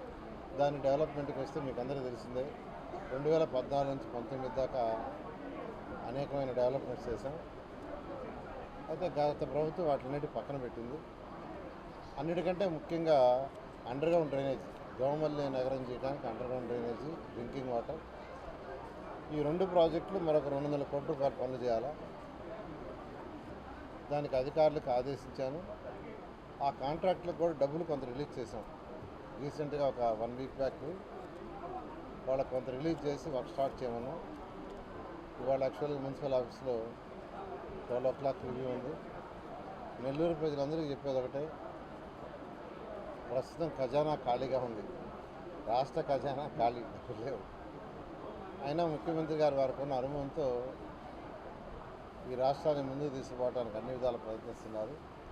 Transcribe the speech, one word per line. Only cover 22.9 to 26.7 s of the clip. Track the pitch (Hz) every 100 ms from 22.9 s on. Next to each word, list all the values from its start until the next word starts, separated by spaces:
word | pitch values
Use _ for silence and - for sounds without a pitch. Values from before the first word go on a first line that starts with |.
| - - - - 302 - - - - - - -
దానికి | 147 147 131
అధికారులకు | 135 156 156 147 135
ఆదేశించాను. | 123 127 139 131 120 131 156 190 - - - - - - - - -
ఆ | 139